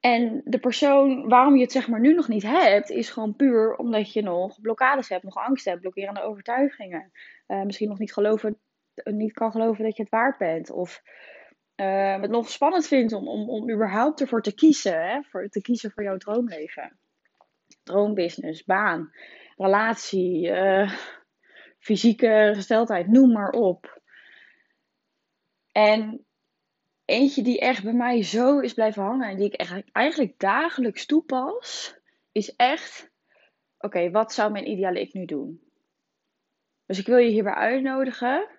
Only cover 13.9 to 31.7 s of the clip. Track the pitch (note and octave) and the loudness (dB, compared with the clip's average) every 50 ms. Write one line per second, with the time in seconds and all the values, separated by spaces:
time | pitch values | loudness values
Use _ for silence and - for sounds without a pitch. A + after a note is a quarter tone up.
13.9 | F#3 G#3+ A#3+ D4+ D4+ - C#4+ - - A3+ - G#3+ G3 - - D#4+ D4 - - G3+ | 0 0 0 0 0 -2 -4 -2 -2 -2 -2 -4 -2 4 6 6 6 4 0 -2
14.9 | E3+ D#3+ E3 F3+ A3+ C#4 D4 _ _ F#3+ F3+ G3+ - G#3 G3+ - B3 A3 - G#3+ | -2 -2 -2 -2 -4 -6 -6 _ _ -10 -10 -6 -8 -8 -4 -4 -4 -4 -4 -10
15.9 | - - G#3 G3+ F#3+ F#3+ - G#3 G#3 A#3+ B3 A3+ F3+ D#3 D3+ D#3+ - - C#3 - | -8 -6 -6 -6 -6 -6 -6 -4 -2 -2 -2 -4 -6 -10 -12 -12 -12 -14 -14 -16
16.9 | _ _ _ _ _ _ _ _ _ _ _ _ _ _ _ _ - _ _ - | _ _ _ _ _ _ _ _ _ _ _ _ _ _ _ _ -20 _ _ -2
17.9 | F3 G3+ G#3 G#3 G#3+ G3 F3 E3+ - - - D#3 D#3+ D#3+ - - F#3 G3 G#3+ G3+ | 0 0 0 0 0 -2 -2 -4 -4 -8 -10 -10 -12 -12 -2 -2 0 0 2 0
18.9 | E3+ D#3+ E3 D#3 _ - - - - - - - _ _ F#3+ F#3+ G3 G3+ A3 A3+ | -2 -2 -6 -10 _ -20 -20 -20 -20 -20 -20 -20 _ _ 0 2 2 2 2 0
19.9 | A3+ - - - - F#3+ F3+ F3+ F3+ D#3+ F3 E3+ F3+ F3+ F#3+ G3 F#3+ F#3+ G#3 G3 | -4 -4 -8 -6 -2 -2 -2 0 -2 -2 -2 -2 0 2 2 2 4 2 2 0
20.9 | F#3 - - - - - _ _ _ _ _ _ _ - - - _ _ _ - | -2 -10 -14 -16 -18 -20 _ _ _ _ _ _ _ -20 -20 -20 _ _ _ -2
21.9 | A3 F#3 - A#3+ G#3+ - - A3+ A3 G#3+ G#3+ G#3 G#3+ G3+ F#3+ - A#3 A3 A#3 A#3 | -2 4 4 2 4 4 2 4 6 6 6 4 2 0 -2 0 0 0 2 0
22.9 | A3 F3+ F3 F#3 A3+ C4 C4+ B3+ A3+ G#3+ G3+ G3 - A#3 A#3 F#3 F3 - - - | -2 -4 2 6 8 8 8 8 6 4 0 -2 -2 0 0 0 0 -2 -10 -20
23.9 | - - _ _ _ - _ _ _ _ _ _ _ _ _ _ _ _ _ _ | -20 -20 _ _ _ -20 _ _ _ _ _ _ _ _ _ _ _ _ _ _
24.9 | _ _ _ _ _ _ _ _ _ _ _ _ _ _ _ _ _ G#3 G#3+ G#3 | _ _ _ _ _ _ _ _ _ _ _ _ _ _ _ _ _ 4 6 6
25.9 | G#3+ A3 A3 G#3+ A3 - _ _ _ _ _ _ _ _ _ _ _ _ _ _ | 4 4 0 -4 -10 -12 _ _ _ _ _ _ _ _ _ _ _ _ _ _
26.9 | _ _ _ - - A3+ C4+ C#4 C#4 - G#3+ B3 B3 - - B3 B3+ G#3+ F#3+ G#3+ | _ _ _ -2 2 4 4 2 2 0 0 0 0 0 0 0 0 0 -4 -2
27.9 | A#3 A#3+ A#3+ B3 B3 A#3 G3+ E3+ G3 A3 A#3+ C4 D4 C#4+ B3+ A#3+ A#3 - A3 A3 | -2 0 0 2 0 0 -2 0 0 2 2 4 4 2 0 -2 -2 0 0 0
28.9 | G#3+ G#3 G3 G3 A#3+ C4+ B3+ G#3+ F#3+ F#3+ G3+ G3+ - - F3+ F3 F3 G3 A3+ _ | 0 -2 -4 -4 -4 -4 -4 -6 -4 -4 -4 -4 -4 -6 -8 -8 -8 -14 -14 _
29.9 | _ G#3+ A#3 D4+ E4 D#4+ C4 F3+ - _ - G3 G#3 B3+ D#4 E4+ - - B3 A3+ | _ -2 -2 -2 0 -2 -4 -4 -4 _ -2 0 0 0 -2 -4 -2 -2 -4 -4
30.9 | G3 - - _ D4 D#4+ D#4+ _ C#4 B3+ B3+ D4+ G4+ B4 - - | -4 -6 -6 _ 0 0 0 _ -6 -4 -4 -6 -8 -10 -10 -12